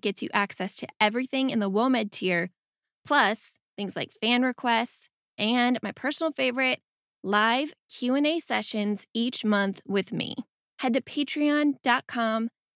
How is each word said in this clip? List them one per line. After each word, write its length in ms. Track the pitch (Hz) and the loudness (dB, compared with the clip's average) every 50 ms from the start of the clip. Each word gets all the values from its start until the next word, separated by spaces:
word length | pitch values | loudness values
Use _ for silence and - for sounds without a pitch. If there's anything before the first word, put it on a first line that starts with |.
gets 200 | - 208 202 - | -4 -4 -4 -4
you 60 | - - - | -6 -2 0
access 420 | - 202 196 - - 185 196 - - | 0 0 0 -2 -4 -4 -4 -4 -6
to 80 | - - - _ | -6 -8 -2 _
everything 500 | 214 214 208 240 262 - - 262 269 262 | 0 2 2 0 -4 -2 -2 -2 0 0
in 100 | - 233 | 0 0
the 100 | 208 196 | 0 0
womed 420 | 190 208 233 262 262 240 220 208 | 2 2 2 2 2 2 0 -2
tier, 380 | - - 208 185 175 175 170 185 - _ _ _ _ _ _ _ _ _ _ | -4 -4 -2 0 0 0 0 -2 -6 _ _ _ _ _ _ _ _ _ _
plus 520 | - 294 285 233 196 220 - - - - - _ _ _ | 2 4 4 4 4 2 -2 -6 -10 -12 -14 _ _ _
things 180 | - 202 196 - | -8 -6 -6 -4
like 160 | - 139 - | -4 -6 -6
fan 300 | - - - 220 240 247 | -4 -2 0 2 4 4
requests 680 | 254 262 240 - - 247 233 226 233 - - - - - _ _ _ _ _ | 2 2 0 -2 0 0 2 2 0 -2 -6 -10 -12 -14 _ _ _ _ _
and 420 | - - 220 240 247 240 247 247 - | -2 0 2 2 4 4 2 2 0
my 120 | - 202 - | -2 -6 -8
personal 400 | - - 269 294 - 320 320 294 | -4 -4 -4 -2 0 -2 -2 0
favorite, 480 | - 269 254 240 254 269 254 254 - _ _ _ _ _ _ _ _ - | 0 -2 0 0 0 0 0 0 -2 _ _ _ _ _ _ _ _ -4
live 500 | 190 202 208 214 226 233 254 247 - - - _ _ | 2 2 4 4 4 4 2 0 -4 -6 -12 _ _
Q 260 | - - 247 247 262 | -10 -4 -2 0 2
and 120 | 285 294 | 2 2
A 120 | 302 320 339 | 2 2 0
sessions 680 | - - 226 214 208 - - 220 208 208 208 196 - - - | -2 -2 -2 -2 -2 -2 -2 0 0 0 -2 -2 -6 -6 -4
each 320 | 226 233 247 247 - - | -2 -2 -2 -2 0 2
month 340 | 214 208 202 202 196 196 - - | 2 4 4 2 0 -2 -6 -6
with 240 | - 190 202 185 - | -2 0 0 0 -2
me. 240 | 208 - - - - - 233 - _ _ _ _ _ - | -4 -4 -4 -4 -6 -8 -12 -14 _ _ _ _ _ -4
Head 140 | - 262 226 | -2 0 0
to 40 | 247 | 0
patreon 760 | 240 - - 294 294 - - 302 294 294 294 294 302 294 269 - - | -2 -2 -4 -4 -2 -2 0 0 2 2 2 4 2 2 0 0 0
dot 200 | 262 240 262 - | 0 0 0 -2
com 440 | - - 247 233 226 220 226 226 233 - _ _ _ _ | -4 -4 -2 0 0 0 0 -2 -4 -6 _ _ _ _